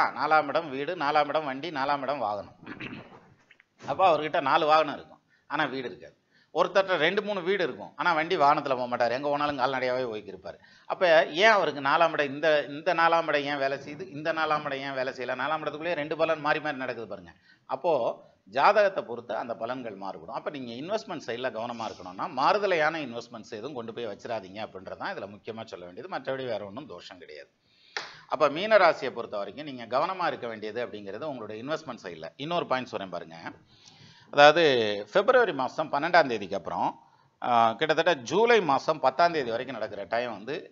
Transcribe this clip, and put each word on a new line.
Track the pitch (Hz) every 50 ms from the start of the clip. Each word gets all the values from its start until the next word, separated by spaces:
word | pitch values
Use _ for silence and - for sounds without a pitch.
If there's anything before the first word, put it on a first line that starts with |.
| 156 110 98
நாலாம் | 117 135 147 156 156 147 143
இடம் | 135 156 170 156
வீடு, | 131 135 143 143 -
நாலாம் | 165 147 143 151 151 147 143
இடம் | 143 156 156 143
வண்டி, | 131 135 139 175
நாலாம் | 160 139 131 143 143 139 135
இடம் | 123 143 143 117
வாகனம். | 101 104 101 92 - - - - - - - - - - - - - - - - _ _ _ _ _ _ _ _ _ _ _ -
அப்போ | 131 139 143 185
அவர்கிட்ட | 185 160 147 151 156 143 175
நாலு | 151 135 147 165 165
வாகனம் | 147 151 160 156 147 127
இருக்கும், | 92 - - - - _ _ _ _ _ -
ஆனா | 131 151 156
வீடு | 135 123 135 123 117
இருக்காது. | 90 80 78 - - _ _ _ _ _ _ _ -
ஒருத்தர்ட்ட | 151 180 180 180 202 190 185 185
ரெண்டு | 160 143 165 190 214 196
மூணு | 208 208 196 165
வீடு | 175 202 190 180
இருக்கும், | 135 127 101 101 - -
ஆனா | - 147 175 170
வண்டி | 156 160 165 185
வாகனத்துல | 170 143 139 151 156 135 139 131
போக | 123 127 120
மாட்டார், | 123 117 120 117 117
எங்க | 131 147 147
போனாலும் | 143 143 147 147 143 135
கால்நடையாவே | 120 135 135 131 127 127 123 127 131
போய்க்கிருப்பாரு. | 120 107 107 95 95 92 92 - 85 78 - _ - - _ _ -
அப்ப | - - 196 175 160 156 185 - 147
ஏன் | 156 196 226 220
அவருக்கு | 202 175 151 135 143
நாலாம் | 139 135 147 165 170 160 156
இடம், | 151 147 139
இந்த, | 131 147 156 160 151 147 131 127
இந்த | 143 147 165 190 170
நாலாம் | 165 165 170 170 165 160 156
இடம் | 147 147 143
ஏன் | 139 147 143
வேலை | 135 135 139 135
செய்யுது, | - 147 147 151 190 185
இந்த | - 143 156 165 160
நாலாம் | 160 160 156 151 151 151
இடம் | 147 139 135 139
ஏன் | 139 139
வேலை | 131 127 135 123
செய்யல? | 127 123 120 135
நாலாம் | 127 127 143 156 156 156
இடத்துக்குள்ளேயே | 147 143 151 156 175 175 151
ரெண்டு | 147 151 165
பலன் | 151 160 160 165 156 147
மாறி | 147 151 156
மாறி | 143 151 147 131 131
நடக்குது | 127 123 113 113 98
பாருங்க. | 101 95 87 87 - _ _ _ _ _ _ -
அப்போ | - - - 180 160 135 117 147 - - - - _ _ _ - 95
ஜாதகத்தை | 127 143 180 202 - 202 196 190 - -
பொறுத்து | 107 120 120 110 - -
அந்த | - 135 120 113
பலன்கள் | - 113 117 127 131 123 113 101
மாறுபடும். | 95 98 98 - 87 78 104 117
அப்ப | 151 156 202
நீங்க | 151 139 131 120 117
இன்வெஸ்ட்மெண்ட் | 120 147 175 214 220 - - 180 143 -
சைடுல | - 117 117 127 131
கவனமா | 107 110 113 120 120 117 113
இருக்கணும்னா, | 104 92 87 90 90 90 98 139 185 160
மாறுதலையான | 127 135 160 190 208 202 196 185 160 151 147 160 165
இன்வெஸ்ட்மெண்ட்ஸ் | 147 123 117 120 117 - - 113 101 - 120
எதுவும் | 107 107 117 113 123
கொண்டு | 113 113 110
போய் | 117 120 107
வச்சிடாதீங்க | 101 - - 117 117 110 95 92 95 107 107
அப்படின்றதான் | 98 - 95 92 90 92 92 123 175 196
இதுல | 151 107 98
முக்கியமா | 104 101 _ - 110 113 113
சொல்ல | - - 90 87
வேண்டியது. | 87 90 98 135 185
மற்றபடி | 190 156 131 147 135 131 131
வேற | 123 113 101 104
ஒண்ணும் | 101 98 110 - -
தோஷம் | 87 87 85 - 98 90
கிடையாது. | 82 73 76 73 71 - _ _ _ _ _ _ _ _ _ - - - - - - -
அப்ப | - 156 156 143
மீன | 135 160 196 214 220 202
ராசியை | 185 165 147 - 143 127 107
பொறுத்த | 117 113 98 98
வரைக்கும் | 101 101 101 95 131 151 151
நீங்க | 135 123 120
கவனமா | 110 120 131 156 180 190 185 175
இருக்க | 156 131 120 123 117
வேண்டியது | 113 104 101 107 101 120
அப்படிங்கிறது | 120 101 95 104 104 98 95 110 143 156
உங்களுடைய | 139 123 110 101 110 110
இன்வெஸ்ட்மெண்ட் | 117 139 160 151 156 139 120 104 -
சைடுல. | 95 85 80 78 80 -
இன்னொரு | - 135 160 175 175 147
பாயிண்ட் | 120 135 127 127 - -
சொல்றேன் | 104 98 92 87
பாருங்க, | 87 82 80 82 82 87 135 196 - _ _ _ _ _ - - - - - - - _ - -
அதாவது | 143 143 147 151 170 170 151 131 120 113 107 104 101 107 -
பிப்ரவரி | - 185 202 226 254 254 240 185 160
மாசம் | 135 127 131 - - 156 143
பன்னெண்டாம் | 143 143 151 170 180 175 156 135
தேதிக்கு | 117 107 101 87 98
அப்புறம், | 95 82 - - 90 120 - - - _ _ _ _ _ _ _ _ -
ஆ, | 123 123 120 117 113 113
கிட்டத்தட்ட | - 156 156 160 139 131 - 165 135 120
ஜூலை | 107 139 190 226 233 240 220
மாசம் | 185 151 135 131 - - 160 151
பத்தாம் | - 165 - - 175 170 165
தேதி | 156 131 117
வரைக்கும் | 113 117 127 123 131
நடக்கிற | 110 107 104 101 98 101
டைம் | 90 110 117 123 123
வந்து | 110 95 104 120 147 165 - -